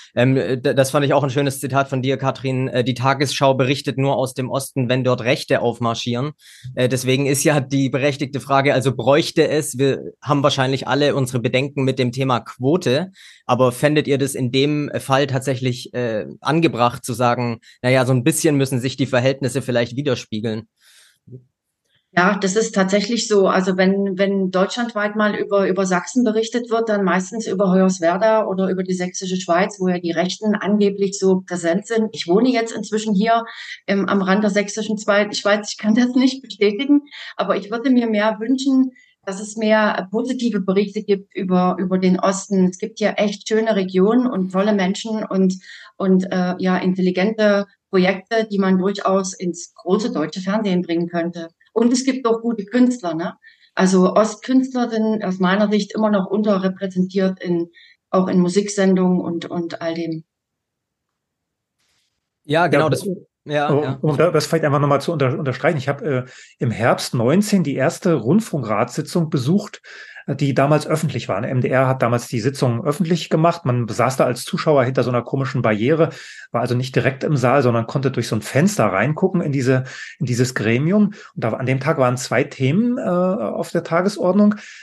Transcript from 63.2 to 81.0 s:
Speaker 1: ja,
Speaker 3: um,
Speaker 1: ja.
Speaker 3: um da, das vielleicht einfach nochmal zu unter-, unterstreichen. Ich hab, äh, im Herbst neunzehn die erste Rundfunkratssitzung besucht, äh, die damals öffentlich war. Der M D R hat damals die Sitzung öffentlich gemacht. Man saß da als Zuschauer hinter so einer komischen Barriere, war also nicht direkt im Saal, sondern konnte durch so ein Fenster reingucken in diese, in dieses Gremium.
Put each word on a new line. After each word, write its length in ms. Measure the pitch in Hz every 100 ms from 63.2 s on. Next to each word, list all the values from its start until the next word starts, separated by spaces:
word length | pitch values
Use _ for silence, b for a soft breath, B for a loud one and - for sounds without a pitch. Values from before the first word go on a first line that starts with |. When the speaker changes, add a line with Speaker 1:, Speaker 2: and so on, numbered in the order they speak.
| - _
Speaker 1:
ja, 240 | 147 147 147
Speaker 3:
um, 140 | 147
Speaker 1:
ja. 160 | 135 135
Speaker 3:
um 160 | 156 139
da, 140 | 170
das 160 | 151 -
vielleicht 180 | 165
einfach 160 | 151 143
nochmal 220 | 143 139
zu 100 | -
unter-, 260 | 160 131 117
unterstreichen. 380 | 135 123 156 151
Ich 120 | 143
hab, 120 | 139
äh, 240 | 170 127 123 B B B
im 120 | 131
Herbst 440 | 95 120 170 -
neunzehn 480 | 127 117 185 208 196
die 120 | 139
erste 400 | 135 143 - 185
Rundfunkratssitzung 1120 | 151 110 208 220 147 110 104 123 - 151 180 160
besucht, 540 | 147 120 202 - - - B B B B
äh, 80 |
die 200 | 135 143
damals 320 | 127 139 151 -
öffentlich 420 | 151 156 117 -
war. 140 | 95
Der 80 | 131
M 100 | 131
D 80 | -
R 200 | 131 131
hat 120 | 131
damals 260 | 117 120 -
die 120 | 123
Sitzung 460 | 117 135 131 117 147
öffentlich 420 | 147 165 175 -
gemacht. 380 | 160 165 170 139
Man 200 | 123 113
saß 300 | 117 120 131
da 80 |
als 200 | 135 123
Zuschauer 400 | - 175 160 143
hinter 180 | 120 135
so 80 | 120
einer 120 | 123
komischen 380 | - 135 131 131
Barriere, 500 | 113 104 120 160 156 B B B B
war 80 | 117
also 140 | 123
nicht 200 | 123 131 -
direkt 260 | 131 131
im 120 | - 143
Saal, 260 | 123 139
sondern 240 | 123 117 113
konnte 240 | 139 131
durch 180 | 131 117
so 80 | 110
ein 60 |
Fenster 440 | - 127 196 - 107
reingucken 540 | 92 131 151 190 175
in 120 | 156
diese, 320 | 139 123 131 131 B B B
in 80 | 127
dieses 280 | 120 127
Gremium. 520 | - 107 120 156 208